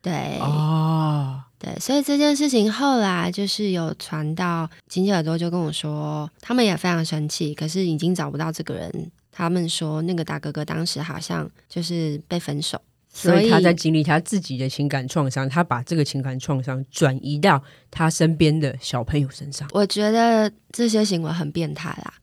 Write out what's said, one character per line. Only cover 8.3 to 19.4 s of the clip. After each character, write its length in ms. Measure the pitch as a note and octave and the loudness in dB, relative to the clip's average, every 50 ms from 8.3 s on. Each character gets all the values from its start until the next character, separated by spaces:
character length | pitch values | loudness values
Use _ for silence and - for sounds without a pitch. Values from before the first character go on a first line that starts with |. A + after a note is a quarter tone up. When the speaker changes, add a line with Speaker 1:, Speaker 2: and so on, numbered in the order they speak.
Speaker 1:
不 60 | D3 | -4
到 120 | C#3+ D#3 D#3+ | -4 -4 -4
这 140 | D#3+ - D#3+ | -4 -6 -8
个 100 | - - | -6 -6
人。 380 | - E2 - - - D#3+ E3+ _ _ _ _ | -8 -8 -8 -8 -10 -10 -12 _ _ _ _
他 200 | _ - F3 E3+ | _ -4 -2 0
们 180 | F3 F3+ E3+ | 2 0 0
说 340 | E3 - - E3+ D3+ D#3 D#3 E3 | -2 -2 -4 -4 -2 -2 -2 -2
那 100 | F3 F#3 | -2 -2
个 100 | E3 D#3+ | -2 -2
大 160 | E3 D#3+ D3+ | -4 -6 -6
哥 120 | - D3+ D3 | -6 -6 -6
哥 100 | D#3 D3+ | -6 -6
当 220 | D3+ D#3 D#3+ E3+ | -4 -4 -4 -2
时 160 | - - C#3 | -4 -4 -6
好 180 | E3 E3+ - E3 | -6 -6 -8 -10
像 300 | D#3+ - F3 E3 D3+ - _ _ _ | -6 -6 -4 -4 -6 -6 _ _ _
就 160 | _ - F#3 E3+ | _ -8 -6 -4
是 360 | E3 F3 E3+ D#3+ D#3 D3 D3 - _ | -2 -2 -2 -2 -2 -4 -6 -6 _
被 100 | F3 F3 | -4 -4
分 220 | - - C#3+ D3 | -4 -4 -6 -4
手， 200 | D#3 - - - _ _ _ _ _ _ | -4 -4 -6 -8 _ _ _ _ _ _
Speaker 2:
所 320 | _ - - F3 F3 G3 | _ 0 4 6 6 8
以 80 | G#3+ A#3 | 8 8
他 100 | - E3 | 6 8
在 140 | F3+ F3 E3+ | 8 6 4
经 200 | E3 - D#3 D#3+ | 4 2 2 4
历 80 | D#3+ | 4
他 160 | D3 E3 D3+ D#3+ | 4 4 2 2
自 180 | E3+ - G#3+ F#3+ | 2 0 -2 -2
己 180 | - - C3+ | -2 -2 -6
的 120 | B2 C3 C3+ | -4 -4 -4
情 180 | - - C#3+ | -2 -2 -2
感 180 | C#3+ C#3 C3+ B2+ | 0 0 -2 -4
创 240 | B2+ - E3 C#3+ C3 | -2 0 0 0 0
伤， 140 | - C3+ C3+ | 0 -2 -2
Speaker 1:
所 80 | C3+ | 0
以 20 | B2+ | 2
Speaker 2:
他 80 | E3+ | 0
把 220 | F3 - - A#2+ C3 | 2 2 0 -4 -2
这 140 | - E3+ | -2 0
个 80 | D#3+ C#3+ | 0 0
情 160 | - - C3+ | 0 -2 -4
感 180 | C3 C3+ B2+ C3 | -4 -4 -6 -6
创 240 | - - C#3 C3 B2 | -2 -2 -2 -2 -2
伤 180 | C3+ C3 C3+ C3+ _ | -4 -4 -6 -6 _
转 280 | - - E3 C3+ C3 C#3 | 0 2 2 2 2 -2
移 160 | - C3+ D3 | -4 -4 -2
到 240 | D3 D#3 G3 D#3 C#3 - - - - _ _ | 2 4 4 4 4 0 -6 -20 -20 _ _
他 180 | - - D#3+ D#3+ | -4 0 0 0
身 280 | D#3+ - E3+ D#3+ D#3+ | 2 4 2 2 4
边 200 | D3+ E3 D3+ D3+ | 4 4 4 4
的 160 | D#3+ D3+ C3+ C3+ B2+ | 2 0 -2 -4 -6
小 240 | - - - B2 - | -8 -6 -4 -4 -2
朋 160 | - - D3 | 0 0 0
友 100 | C#3 C3+ | 0 -2
身 220 | - - | -4 -12